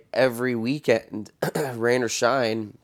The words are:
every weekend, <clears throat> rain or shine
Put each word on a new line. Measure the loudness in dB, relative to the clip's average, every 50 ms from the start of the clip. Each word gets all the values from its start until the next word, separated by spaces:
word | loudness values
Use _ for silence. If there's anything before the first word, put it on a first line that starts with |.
| -4 _ 0
every | 2 2 2 2 0 -2 -2 -2
weekend, | -2 -2 -2 -4 -2 0 2 2 2 0 -4 -10 -10 -10 -12 -6 _
<clears throat> | -4 -2 -2 -2 -4 -4 -4
rain | -2 0 2 2 2 2
or | 0
shine | 0 0 2 2 2 2 2 0 0 -2 -4 -8 -12 -18